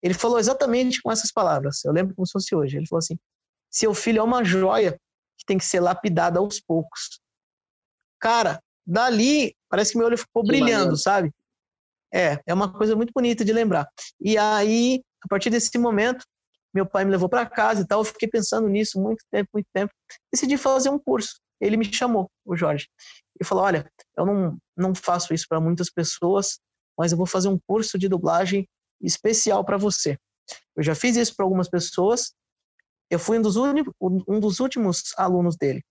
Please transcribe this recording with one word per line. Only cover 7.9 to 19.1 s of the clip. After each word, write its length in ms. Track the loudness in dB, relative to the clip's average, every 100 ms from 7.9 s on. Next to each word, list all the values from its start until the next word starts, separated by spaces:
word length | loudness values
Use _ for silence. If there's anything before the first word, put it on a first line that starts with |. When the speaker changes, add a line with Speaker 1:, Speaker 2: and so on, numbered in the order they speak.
| _ _ _
Speaker 1:
Cara, 420 | 0 2 2 -2 _ _ -2
dali, 680 | 0 2 4 4 4 0 _ _
parece 240 | 0 0
que 60 | 2
meu 80 | 2
olho 120 | 0
ficou 240 | -2 -2
Speaker 2:
Que 60 | 2
Speaker 1:
brilhando, 280 | 4 4 4
Speaker 2:
maneiro. 200 | 2 2
Speaker 1:
sabe? 360 | 2 2 0 -6 _ _ _ _ _ _ _
É, 240 | 0 0 -2 -2
é 80 |
uma 180 | 0 -2
coisa 220 | 0 0
muito 180 | 2 0
bonita 320 | 0 0 0
de 80 | 0
lembrar. 360 | 2 2 0 -2 -12 -20 _
E 180 | 0 2
aí, 640 | 2 2 2 2 2 0 -4 _
a 60 | -4
partir 220 | -2 0
desse 260 | 0 0 0
momento, 460 | 0 2 0 -2 -10 _ _ _ _
meu 100 | -4
pai 200 | -2 0
me 60 | 2
levou 200 | 2 2
pra 160 | 0 -2
casa 340 | 0 0 0
e 60 | 0
tal, 140 | 0
eu 40 |
fiquei 240 | -2 -4 -2
pensando 400 | -2 -2 -2 0
nisso 320 | 0 -2 -2
muito 240 | -2